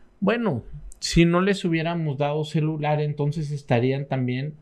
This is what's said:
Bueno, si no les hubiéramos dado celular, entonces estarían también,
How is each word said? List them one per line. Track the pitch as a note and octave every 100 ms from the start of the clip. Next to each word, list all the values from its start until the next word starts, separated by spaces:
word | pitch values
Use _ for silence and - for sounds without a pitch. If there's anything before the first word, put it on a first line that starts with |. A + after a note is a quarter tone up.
| - -
Bueno, | F#3+ A#3 A3+ B2+ - - - -
si | - E3+ E3+
no | F3
les | F#3+ G3 F3+
hubiéramos | E3 D#3+ E3+ D#3 C3+
dado | C#3+ D3+
celular, | D3+ D#3+ D3+ D#3 D3 D3+
entonces | D3+ D3 C#3+ D#3+ C#3+
estarían | D3 - A#2+ B2+ C3+ C#3+
también, | C3+ B2 B2+ D3 D3+